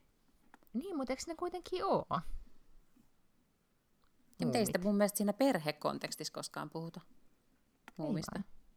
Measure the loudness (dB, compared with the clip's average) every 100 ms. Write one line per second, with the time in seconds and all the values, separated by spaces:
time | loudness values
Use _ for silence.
0 | _ _ _ _ _ -20 -8 -6 -4 -4
1 | -2 -4 -4 -4 -4 -4 -6 -2 2 2
2 | 2 -2 -2 -4 -6 -18 -20 -20 -20 -20
3 | -20 _ _ _ _ _ _ _ _ _
4 | _ _ _ -2 2 4 4 2 4 4
5 | 4 4 2 4 4 4 0 0 0 -2
6 | -4 -6 -6 -6 -8 -6 -6 -6 -8 -12
7 | -18 -20 -20 _ _ _ _ _ -14 -4
8 | 0 0 -2 -6 -8 -12 -20